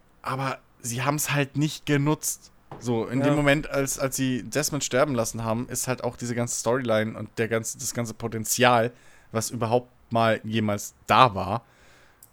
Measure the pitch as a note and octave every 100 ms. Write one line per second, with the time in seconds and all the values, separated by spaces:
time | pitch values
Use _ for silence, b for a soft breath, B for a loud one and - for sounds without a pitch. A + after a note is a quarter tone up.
0 | _ _ - C3 C3+ - _ _ A#2+ A#2+
1 | C3 D3 - C#3+ C3+ C#3 D#3 - - D3
2 | C#3+ D3+ - - - - - - A#2 A#2
3 | G2 B2+ C3 D3 C#3+ C#3+ - C#3 C#3 -
4 | C3+ C3+ C3 B2 A2 C#3 D3 C#3+ - B2
5 | D3+ A#2+ A2 A2+ A2+ A2+ B2+ A#2 - B2
6 | A#2+ - A#2+ A#2+ A#2+ - A2+ B2+ B2 A2
7 | A2 A2 G#2+ - A2+ A2+ A2+ - A2+ A#2+
8 | A2+ A2 A2+ A2 G#2 - B2 A#2+ A#2 -
9 | b b b A2 - A#2+ A2+ B2 B2 _
10 | - A2+ A2+ G#2+ G#2+ A2+ G#2+ G#2 - -
11 | - G#2+ B2+ F#2+ - A#2 - b b b
12 | b b b